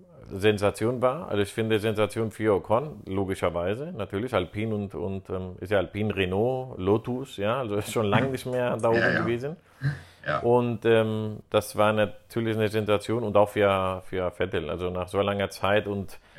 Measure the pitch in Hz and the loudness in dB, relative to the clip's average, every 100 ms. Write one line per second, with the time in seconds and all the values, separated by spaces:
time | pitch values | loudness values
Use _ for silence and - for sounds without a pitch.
0 | - - - 98 104 104 101 95 110 127 | -20 -20 -12 0 2 4 2 2 -2 0
1 | 123 147 190 104 101 - 113 110 107 104 | 0 0 -2 -2 0 0 0 0 2 0
2 | 104 - 110 - 110 95 - 110 151 - | 0 0 -4 0 2 2 4 0 0 -8
3 | - 95 95 95 92 85 87 107 156 170 | -6 -2 -2 0 -2 0 -2 -4 -6 -8
4 | 95 98 123 98 85 104 110 104 101 78 | -6 -4 0 0 0 -4 -4 -2 -4 -6
5 | 92 95 - 92 92 90 95 101 90 104 | -6 -6 -6 -8 -8 -10 0 0 0 -2
6 | 107 98 92 95 117 131 131 123 92 110 | -2 0 0 2 0 0 -6 -2 2 2
7 | 123 127 135 - 101 123 120 101 - 123 | 2 -6 -8 -4 -2 -2 -2 -4 -2 -2
8 | 107 104 131 131 131 127 123 120 117 117 | 2 2 2 -4 -4 -2 -2 0 2 4
9 | 113 - 113 120 135 175 _ - 139 - | 2 0 0 -2 -4 -10 _ -6 -4 -4
10 | - - - 76 117 123 120 113 117 113 | -10 -12 -4 -2 4 4 2 0 4 4
11 | 110 110 107 107 - 107 - 101 107 107 | 4 0 -4 -8 -2 0 0 2 4 4
12 | 104 - - - 113 110 107 110 104 104 | 2 -2 -8 -4 0 2 0 0 2 0
13 | - 113 113 101 104 - 101 98 92 92 | 0 -2 2 4 4 4 4 4 2 -2
14 | - 92 90 - 95 104 78 85 90 90 | -4 -2 -2 -2 -2 -2 -4 -4 -4 -4
15 | 90 95 98 101 98 - 95 104 104 101 | -4 0 0 0 -2 -2 2 2 2 -4
16 | 92 - _ | -6 -12 _